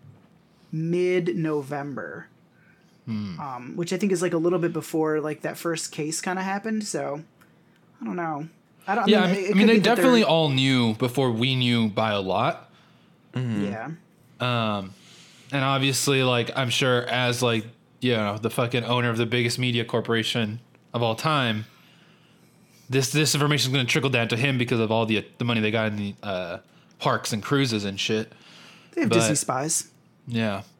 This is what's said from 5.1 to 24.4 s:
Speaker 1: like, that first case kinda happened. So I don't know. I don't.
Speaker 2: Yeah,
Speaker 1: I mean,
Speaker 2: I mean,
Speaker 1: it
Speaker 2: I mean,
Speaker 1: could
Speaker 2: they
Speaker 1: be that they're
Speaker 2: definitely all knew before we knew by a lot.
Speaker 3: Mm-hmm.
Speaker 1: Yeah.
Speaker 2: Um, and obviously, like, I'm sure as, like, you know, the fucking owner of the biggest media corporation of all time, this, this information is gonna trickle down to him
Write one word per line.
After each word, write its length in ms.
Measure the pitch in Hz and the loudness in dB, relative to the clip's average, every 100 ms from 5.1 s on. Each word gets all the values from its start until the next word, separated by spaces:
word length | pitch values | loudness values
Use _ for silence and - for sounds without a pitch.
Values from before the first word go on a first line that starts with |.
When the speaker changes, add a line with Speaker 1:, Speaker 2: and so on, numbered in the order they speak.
| 151 | 0
Speaker 1:
like, 200 | 151 147 | -2 -6
that 140 | 160 - | -6 -6
first 360 | 170 160 - | -4 -6 -6
case 280 | - 151 156 | -8 -6 -4
kinda 220 | 190 180 | -4 -4
happened. 420 | 190 196 220 220 208 | -4 -4 -4 -4 -4
So 360 | 156 139 151 160 _ _ _ _ _ _ _ | -6 -6 -8 -12 _ _ _ _ _ _ _
I 40 | |
don't 120 | 226 180 | -8 -6
know. 320 | 165 147 165 - _ _ - | -6 -6 -10 -16 _ _ -4
I 80 | |
don't. 140 | 220 196 | 0 4
Speaker 2:
Yeah, 140 | 208 | 4
Speaker 1:
I 20 | 185 | 4
mean, 40 | |
Speaker 2:
I 20 | |
mean, 40 | 196 | 0
Speaker 1:
it 120 | 190 | 2
Speaker 2:
I 40 | |
mean, 40 | 196 | 4
Speaker 1:
could 80 | 214 | 6
Speaker 2:
they 40 | |
Speaker 1:
be 40 | 220 | 6
that 40 | |
they're 100 | 185 233 | 6 4
Speaker 2:
definitely 280 | 254 233 | 6 6
all 240 | 185 165 156 | 6 4 4
knew 440 | 131 135 127 117 | 2 4 4 2
before 360 | 107 127 131 131 | 2 0 2 0
we 240 | 113 131 131 | 2 0 2
knew 320 | 123 117 110 | 2 2 2
by 220 | 104 110 | 0 0
a 100 | 101 | 0
lot. 500 | 95 95 139 - - - _ _ _ _ _ | 0 0 0 -2 -12 -20 _ _ _ _ _
Speaker 3:
Mm-hmm. 300 | 123 123 104 101 | -6 -4 -2 -2
Speaker 1:
Yeah. 160 | 110 123 165 _ _ _ - | -4 -8 -12 _ _ _ -6
Speaker 2:
Um, 540 | 123 120 110 101 95 - - - - - - | -2 0 0 -2 -6 -14 -20 -20 -20 -20 -6
and 120 | 139 | -2
obviously, 580 | 135 135 135 127 - 135 | 2 2 2 0 2 2
like, 280 | 127 120 113 - | 4 2 0 -2
I'm 140 | 123 | -2
sure 340 | - 135 120 - | 0 2 2 2
as, 360 | 123 123 120 | 0 0 2
like, 220 | 123 113 113 - _ _ | 2 0 -4 -14 _ _
you 120 | 123 | 0
know, 260 | 113 104 104 | 0 0 -2
the 120 | 113 | -2
fucking 340 | - 117 123 | -2 0 -2
owner 240 | 113 123 120 | 0 0 0
of 60 | 113 | 0
the 100 | 117 | 0
biggest 320 | 123 120 127 | 0 0 0
media 260 | 127 120 | -2 -2
corporation 760 | 113 117 107 113 110 123 107 117 - _ _ | -2 -2 0 0 0 -2 -2 -6 -14 _ _
of 80 | 120 | -2
all 120 | 117 110 | -2 0
time, 480 | 160 147 120 107 110 - - - - _ _ _ _ _ _ _ - | 0 0 0 -2 -8 -16 -20 -20 -20 _ _ _ _ _ _ _ -2
this, 200 | 131 123 | -2 0
this 240 | 143 151 | 0 2
information 360 | 147 143 147 131 | 2 2 2 2
is 60 | 135 | 0
gonna 120 | 123 | 2
trickle 220 | 156 131 | 0 2
down 180 | 123 113 | 2 0
to 80 | |
him 220 | 113 | 0